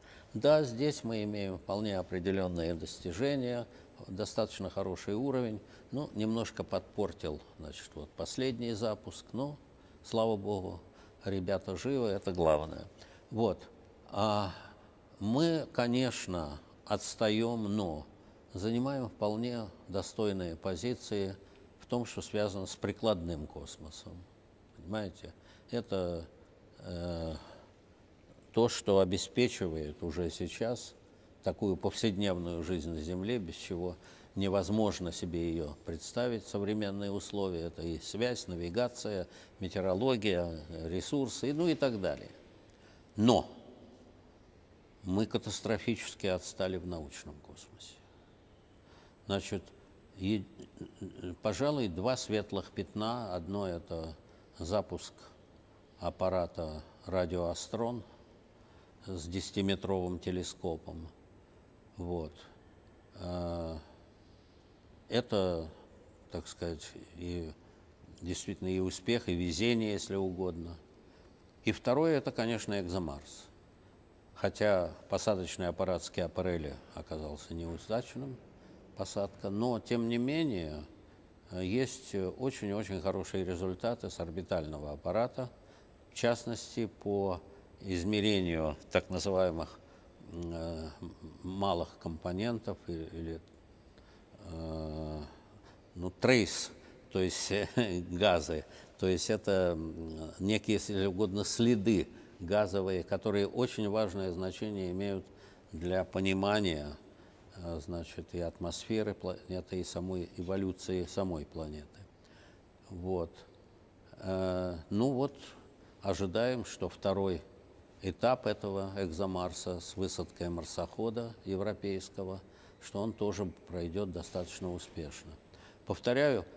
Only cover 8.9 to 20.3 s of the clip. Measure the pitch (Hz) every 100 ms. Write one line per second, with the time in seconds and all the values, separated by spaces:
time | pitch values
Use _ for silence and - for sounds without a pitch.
8.9 | 104 90 - - 110 143 147 - - -
9.9 | - - 113 113 104 101 98 92 87 -
10.9 | - - - 98 98 90 95 - 92 127
11.9 | 139 113 98 98 90 80 76 80 - -
12.9 | - - - - 110 113 87 - - -
13.9 | - - 101 107 104 98 - - - -
14.9 | - - - 101 127 165 160 123 - 120
15.9 | 123 127 - - 87 73 73 - - -
16.9 | 101 - - 110 107 117 117 104 107 92
17.9 | 76 71 - - - - 92 107 117 135
18.9 | 139 113 - 104 107 120 120 101 - -
19.9 | 95 - - 107